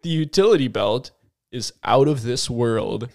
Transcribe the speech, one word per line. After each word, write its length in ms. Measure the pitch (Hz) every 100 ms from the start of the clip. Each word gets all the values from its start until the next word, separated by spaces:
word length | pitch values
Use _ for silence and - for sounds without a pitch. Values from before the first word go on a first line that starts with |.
The 80 | 170
utility 580 | 160 151 - 202 196 131
belt 420 | 104 101 117 - _ _ _ _
is 220 | 123 110 _
out 260 | - 120 139
of 140 | 143
this 260 | 113 120 -
world 580 | 120 120 113 107 110 117